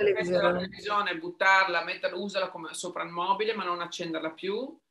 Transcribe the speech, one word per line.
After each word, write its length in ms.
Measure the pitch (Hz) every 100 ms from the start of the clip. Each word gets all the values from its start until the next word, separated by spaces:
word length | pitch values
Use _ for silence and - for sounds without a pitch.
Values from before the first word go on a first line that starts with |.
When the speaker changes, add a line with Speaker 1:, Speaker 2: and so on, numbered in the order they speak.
Speaker 1:
la 60 | 208
Speaker 2:
prendere 320 | 185 175 180
la 100 | 185
Speaker 1:
televisione. 20 |
Speaker 2:
televisione, 640 | 180 185 - 208 208 190 165
buttarla, 680 | 175 - 190 190 190 170
metterla, 320 | 170 185 185 180
usala 300 | 202 196 185
come 240 | 175 160
sopra 280 | - 175 170
il 80 | 170
mobile, 440 | 170 185 196 214
ma 100 | 208
non 160 | 180 175
accenderla 500 | 170 - 165 160 160
più. 480 | - 190 214 277 - _